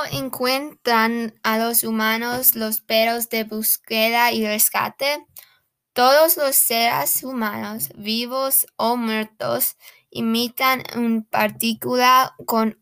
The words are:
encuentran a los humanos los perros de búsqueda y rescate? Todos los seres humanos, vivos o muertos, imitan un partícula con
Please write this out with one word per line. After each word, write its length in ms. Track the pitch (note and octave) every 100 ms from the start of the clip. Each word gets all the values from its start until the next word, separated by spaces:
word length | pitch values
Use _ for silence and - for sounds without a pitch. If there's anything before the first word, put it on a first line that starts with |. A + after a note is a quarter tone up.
| D4+
encuentran 1200 | C#4 C4+ - B3 C4 D4 - - A3+ A3 A#3 A3+ -
a 160 | A3 A3
los 240 | A#3 A#3
humanos 720 | A3+ A3 A3 A3+ A#3+ B3 B3+
los 280 | A3+ A3 A3
perros 480 | - A3 A3+ A#3 A3+
de 120 | A3+
búsqueda 880 | A3 G#3+ A3 - - A3+ A3 A#3 A#3+
y 160 | A3+ G#3+
rescate? 800 | G#3+ - G3+ G#3 - C4+ D4 - - - _ _ _ _
Todos 440 | - B3 C#4+ E4 E4+
los 180 | C#4
seres 680 | C4+ - A#3 A#3 A#3+ C#4+ -
humanos, 640 | B3+ C4 A3 G#3+ G#3 A3 - -
vivos 680 | G#3 A3+ A#3+ C4 C4+ C4+ - -
o 200 | A3 A#3+
muertos, 800 | A3+ A3 G#3+ _ - E3+ - - - - _
imitan 760 | - A3+ A3+ A#3+ - C4 B3+ -
un 300 | A#3+ A#3 A3+
partícula 1120 | A3 A3+ G#3+ - A3+ A3 B3 B3+ B3 C4 B3+ - -
con 320 | A3+ A3 -